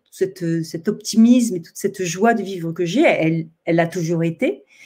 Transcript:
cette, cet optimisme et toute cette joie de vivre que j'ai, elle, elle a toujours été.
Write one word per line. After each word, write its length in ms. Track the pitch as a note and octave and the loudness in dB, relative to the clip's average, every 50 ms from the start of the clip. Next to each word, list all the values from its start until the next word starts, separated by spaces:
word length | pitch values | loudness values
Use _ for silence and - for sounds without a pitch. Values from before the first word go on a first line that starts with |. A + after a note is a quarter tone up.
| _ _ | _ _
cette, 520 | - - F#3+ F#3+ F#3+ - F3 E3 E3 E3 D#3+ | -8 -6 -4 -4 -4 -4 -4 -4 -2 -4 -4
cet 240 | E3 - E3 - G#3+ | -6 -10 -8 -4 -4
optimisme 680 | G#3 - - - - A3 A3+ A#3+ B3 B3+ A#3 - F#3 | -6 -4 -6 -2 2 4 6 6 6 6 4 2 -2
et 60 | F3 E3 | -4 -8
toute 140 | - - | -10 -10
cette 280 | - - F#3+ - - F#3 | -6 -6 -6 -4 -4 -6
joie 300 | E3+ D#3+ F#3 G#3 A#3 A#3 | -6 -2 0 2 2 2
de 80 | A3 F#3+ | 2 -2
vivre 300 | F#3 G3 F3 E3 E3 E3 | -6 -6 -6 -6 -6 -4
que 120 | F3+ F3 | -4 -4
j'ai, 180 | E3+ F#3 B3+ E4 | -2 2 2 4
elle, 460 | C4+ E3 D3 D#3+ D#3+ E3 E3 D#3+ - _ _ _ | 4 4 2 2 0 0 -2 -4 -8 _ _ _
elle 160 | - E3 E3+ | 0 0 2
a 60 | E3 | 0
toujours 360 | E3 - F#3 E3+ D#3+ F3 E3 E3 | 0 -2 -4 -4 -2 -2 0 -2
été. 400 | E3+ E3 - B3 D#4 G#4 - - _ _ _ - | -2 -2 -2 -2 -4 -4 -4 -10 _ _ _ -20